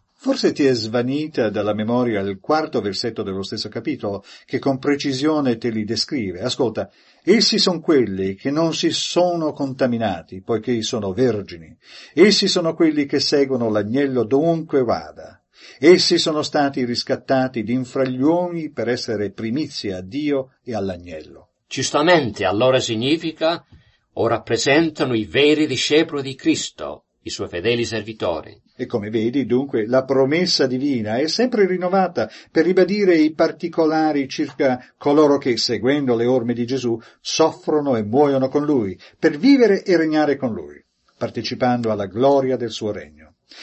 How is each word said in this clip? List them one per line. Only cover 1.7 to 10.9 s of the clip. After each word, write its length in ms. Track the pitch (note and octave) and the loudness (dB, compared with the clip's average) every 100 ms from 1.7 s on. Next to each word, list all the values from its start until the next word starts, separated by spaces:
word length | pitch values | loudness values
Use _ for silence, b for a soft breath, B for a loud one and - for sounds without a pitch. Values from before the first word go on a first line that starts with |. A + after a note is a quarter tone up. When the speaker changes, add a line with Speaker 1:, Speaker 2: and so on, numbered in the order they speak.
Speaker 1:
memoria 480 | G#2 G#2+ B2 B2 G2+ | -2 0 0 0 -2
il 180 | G2 G2 | -4 -6
quarto 400 | - D#3 D#3 B2+ | -2 -2 0 -2
versetto 440 | G2+ F#2+ A#2 - | -4 -4 -6 -6
dello 200 | G2 F#2+ | -6 -6
stesso 240 | F#2+ G#2+ G#2 | -8 -8 -8
capitolo, 560 | A#2+ C3+ C3 G#2+ G2+ B B B | -8 -8 -6 -6 -8 B B B
che 120 | B2+ | -4
con 220 | C#3 C3 | -2 -2
precisione 800 | C#3+ C#3 C#3+ C3 D#3 D3+ C3+ A2+ | 0 -2 -2 -2 0 0 0 -2
te 120 | A#2+ | -2
li 140 | A2 | -4
descrive. 560 | G#2+ A2 - D3 G2 F2 | -4 -4 -4 -4 -6 -6
Ascolta, 500 | A#2+ - A#2+ G#2+ - b b b | -6 -2 -2 -2 -8 b b b
"Essi 380 | - A3+ - A3 | 2 4 4 2
son 220 | - E3 | 0 -2
quelli 540 | - D3 G#2+ F#2+ F#2+ F#2+ | 2 2 2 -2 -6 -4
che 140 | C3+ | -4
non 240 | D3 E3 | 0 -2
si 160 | D3 E3 | 0 -2
sono 600 | C3 - E3+ F3+ E3+ D#3 | -2 -2 0 0 0 -4
contaminati, 920 | - C#3 B2+ C3 A#2 G#2+ E2+ - F#2+ | -4 -6 -2 -2 0 -2 -4 -10 -14
poiché 400 | F#2+ A2+ A#2+ A#2 | -4 -4 -2 -2
sono 300 | G#2+ | -2